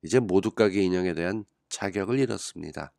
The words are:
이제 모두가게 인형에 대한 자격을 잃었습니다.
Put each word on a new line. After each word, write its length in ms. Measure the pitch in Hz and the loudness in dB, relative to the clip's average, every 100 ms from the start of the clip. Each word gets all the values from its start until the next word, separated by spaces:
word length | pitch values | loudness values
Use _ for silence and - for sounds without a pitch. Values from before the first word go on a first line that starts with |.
이제 160 | 80 120 | 2 2
모두가게 640 | 110 92 101 - 107 95 | 4 2 2 2 2 4
인형에 320 | 95 92 92 | 2 2 0
대한 300 | 80 85 107 104 _ _ | -2 -4 -4 -8 _ _
자격을 500 | - 98 98 98 131 | -6 -4 -4 -2 0
잃었습니다. 720 | 135 107 - - 80 80 73 | 0 -2 -8 -12 -12 -10 -14